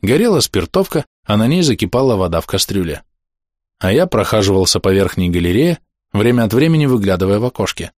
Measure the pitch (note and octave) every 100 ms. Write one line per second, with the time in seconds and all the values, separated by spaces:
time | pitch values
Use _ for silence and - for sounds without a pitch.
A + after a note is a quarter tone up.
0 | G2 D3 A#3 E3+ A2 G2+ F2 F#2 F#2+ -
1 | - _ - G#2 A2+ E3+ D#3+ A2+ F#2 A#2+
2 | C3+ G#2+ F#2 E2 - F#2+ - G2+ E2+ C#2+
3 | _ _ _ _ _ _ _ _ F#2 A#2
4 | F#3 - G2 A2 G2+ F#2+ F#2 F#2 F#2+ F#2+
5 | F#2+ - F2+ F2 F2 F#2+ E3 E3+ _ _
6 | _ G#2 A2+ B2 A2 A2 D#3+ D#3+ C#3+ B2
7 | G2 F2+ F#2+ G2+ B2 - G2+ - D#2+